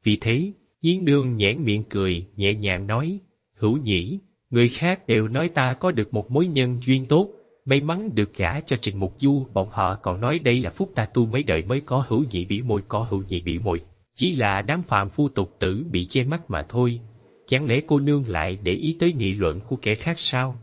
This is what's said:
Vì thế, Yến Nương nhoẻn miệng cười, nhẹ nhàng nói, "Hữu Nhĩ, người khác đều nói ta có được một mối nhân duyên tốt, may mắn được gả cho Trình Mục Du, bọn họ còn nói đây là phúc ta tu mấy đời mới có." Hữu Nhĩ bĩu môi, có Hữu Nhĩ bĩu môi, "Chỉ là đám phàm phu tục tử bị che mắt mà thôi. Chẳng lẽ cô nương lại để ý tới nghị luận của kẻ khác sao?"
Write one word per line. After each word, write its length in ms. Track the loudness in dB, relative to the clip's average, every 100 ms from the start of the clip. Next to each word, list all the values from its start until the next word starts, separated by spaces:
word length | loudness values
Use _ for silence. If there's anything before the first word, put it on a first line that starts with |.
Vì 140 | 2 0
thế, 300 | 2 0 -2 -8 _ _
Yến 240 | 0 2 4
Nương 320 | 4 2 2
nhoẻn 280 | 0 2 0
miệng 180 | 0 -2
cười, 360 | -2 0 -2 -6 -2
nhẹ 180 | 0
nhàng 340 | 0 -2 -2 -2
nói, 320 | -2 -2 -6 _ _ _ _
"Hữu 200 | 0 2
Nhĩ, 420 | 0 0 0 -8 _ _ _
người 200 | 4 4
khác 380 | 2 -2 -2 0
đều 200 | 2 2
nói 220 | 0 0
ta 240 | 0 0
có 180 | 0 0
được 220 | 0 -2
một 180 | -4 -2
mối 160 | 0 2
nhân 320 | 2 0 0 2
duyên 200 | 2 4
tốt, 240 | 4 2 -6 _ _ 0
may 160 | 2
mắn 340 | 2 -2 -2 0
được 220 | -2 0
gả 220 | -2 -2
cho 180 | -4 -4
Trình 180 | -2 -4
Mục 120 | -6 0
Du, 260 | 2 2 0
bọn 160 | -2 -2
họ 240 | 0 0 0
còn 260 | -4 -2
nói 180 | -2 0
đây 220 | 2 2
là 80 | 0
phúc 220 | -4 -4 -2
ta 100 | 0
tu 200 | 0 2
mấy 180 | 0
đời 180 | 0 0 0
mới 140 | -4
có." 240 | 0 -2 0
Hữu 160 | 0 0
Nhĩ 140 | -2 -2
bĩu 180 | -2
môi, 180 | 0 -2 0
có 200 | -4 -2
Hữu 140 | -2 -2
Nhĩ 140 | -4 -2
bĩu 160 | -2
môi, 180 | -2 -4 -6 _ _ -2
"Chỉ 200 | -2 2
là 260 | 0 0
đám 220 | -2 -4
phàm 260 | 0 0 0
phu 200 | 0 0
tục 260 | 0 -4 _
tử 240 | -2 -2 -2
bị 140 | -4 0
che 180 | 0
mắt 180 | 0 -4 -4
mà 160 | -6 -2
thôi. 300 | 0 0 0 -10 -20 -20 _ -2
Chẳng 180 | -2 2
lẽ 160 | 0 2
cô 120 | 2
nương 280 | 4 0 0
lại 300 | -2 -2 -2
để 80 | -2
ý 240 | 0 -2 2
tới 140 | 0
nghị 200 | 2 0
luận 260 | 2 0 -2 -6
của 80 | -4
kẻ 200 | -2 -2
khác 240 | -2 -2
sao?" 360 | -2 -2 -2 -6